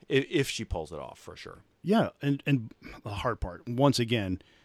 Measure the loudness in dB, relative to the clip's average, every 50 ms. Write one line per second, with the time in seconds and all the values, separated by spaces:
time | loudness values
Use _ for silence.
0 | -6 2 2 2 2 2 0 0 0 0 -4 -8 -6 -6 -6 -6 -6 -6 -8 -10
1 | -12 -12 -16 -18 -18 -18 -18 -16 -16 -18 -18 -20 _ _ _ _ 0 2 4 4
2 | 4 2 -2 _ 0 0 0 0 2 0 0 0 0 -6 -14 _ -20 -20 -20 -14
3 | -10 -8 -8 -4 -4 -4 -4 -4 -6 -8 -8 -12 -10 -6 0 4 4 6 6 4
4 | 2 2 0 0 0 -2 -2 -4 -6 _ _ _